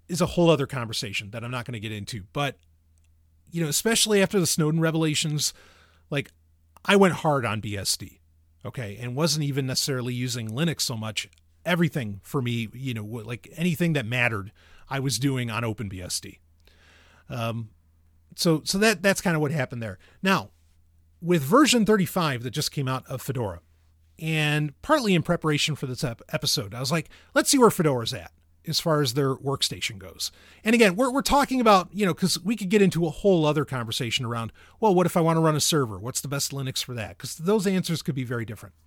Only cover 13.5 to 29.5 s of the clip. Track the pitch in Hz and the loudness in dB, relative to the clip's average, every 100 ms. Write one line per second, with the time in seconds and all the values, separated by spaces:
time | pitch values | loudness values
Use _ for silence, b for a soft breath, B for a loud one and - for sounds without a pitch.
13.5 | - 175 156 170 147 110 123 120 110 95 | -4 -2 0 0 0 -2 0 0 -2 -6
14.5 | b b b - 135 135 110 139 131 120 | b b b -8 -4 -2 0 0 0 -2
15.5 | 107 117 107 104 92 90 - 92 - _ | -4 -4 -4 -8 -10 -8 -8 -10 -16 _
16.5 | _ b b b b b b - 127 113 | _ b b b b b b -12 -6 -6
17.5 | 117 110 _ _ _ _ _ _ - 180 | -6 -10 _ _ _ _ _ _ -2 0
18.5 | 156 - 190 220 202 196 185 190 165 151 | 0 0 0 2 2 0 0 0 0 0
19.5 | 160 131 120 113 92 b b 190 185 101 | -2 -4 -6 -10 -10 b b 0 0 -2
20.5 | _ _ _ _ _ _ _ 165 175 135 | _ _ _ _ _ _ _ 0 0 4
21.5 | 233 302 247 208 214 180 - 160 127 123 | 6 6 4 4 4 2 0 -2 -2 -4
22.5 | 147 143 - 131 131 - 131 - 127 107 | -6 -4 -4 -2 -4 -6 -8 -6 -4 -6
23.5 | 85 - _ _ _ _ - 160 160 151 | -8 -14 _ _ _ _ -10 -4 0 0
24.5 | 151 151 - - 302 226 175 147 170 156 | 0 -2 -6 0 2 4 2 2 0 0
25.5 | 147 - 143 131 123 151 117 - 156 143 | 0 0 -4 -6 -6 -6 -8 -8 -6 -2
26.5 | - 101 117 127 165 - b b 277 311 | -4 -4 -8 -4 -4 -4 b b 0 2
27.5 | 277 233 - 156 127 113 117 82 - _ | 6 6 6 2 0 -2 -8 -12 -20 _
28.5 | _ - 151 170 151 139 123 135 131 131 | _ -6 -4 0 2 2 0 0 -2 -4